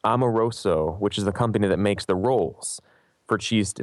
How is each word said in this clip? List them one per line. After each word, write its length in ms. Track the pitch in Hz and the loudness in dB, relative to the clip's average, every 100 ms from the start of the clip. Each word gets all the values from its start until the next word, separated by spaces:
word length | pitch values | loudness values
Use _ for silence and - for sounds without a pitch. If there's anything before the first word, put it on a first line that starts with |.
| 107 | 2
Amoroso, 880 | 123 127 113 117 113 101 80 78 90 | 2 2 2 0 0 0 2 0 -2
which 180 | 104 - | -2 0
is 80 | 101 | -2
the 80 | |
company 340 | 98 117 104 101 | 0 0 2 2
that 100 | 87 | 2
makes 260 | 101 98 - | 0 0 -2
the 100 | 92 | 0
rolls 640 | 110 127 78 - - - _ _ _ _ - | 2 0 0 -4 -12 -12 _ _ _ _ -2
for 100 | 107 | -2
cheese, 360 | - 113 95 - | 0 0 0 -6